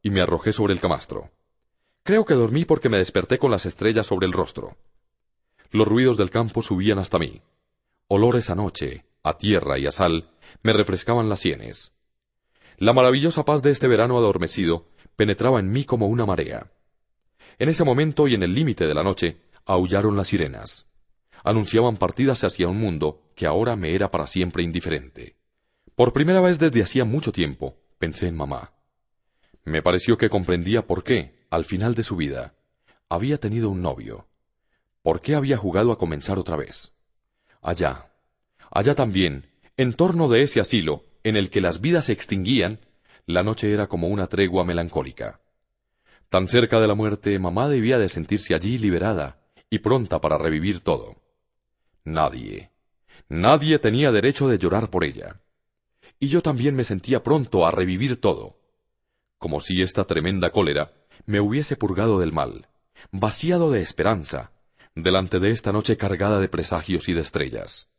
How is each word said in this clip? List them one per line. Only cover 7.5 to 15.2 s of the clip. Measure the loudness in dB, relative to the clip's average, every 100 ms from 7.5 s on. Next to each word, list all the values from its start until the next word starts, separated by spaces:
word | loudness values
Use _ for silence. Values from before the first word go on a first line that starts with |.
| _ _ _ _ _ _
Olores | 2 4 2 -2
a | -4
noche, | -4 -6 -10 -10 _ _
a | -6 -2
tierra | 0 0 0 -2
y | -4
a |
sal, | 0 0 0 -6 _ -20 -4
me | 0
refrescaban | 2 2 -2 0 0 0
las | -2
sienes. | -2 -4 -10 -16 -20 _ _ _ _ _ _ _ _ _
La | 4
maravillosa | 6 6 6 2 0 2
paz | 4
de | 2
este | 2 2
verano | 4 4 4
adormecido | 2 2 -2 0 0 0 _ _ -20
penetraba | 0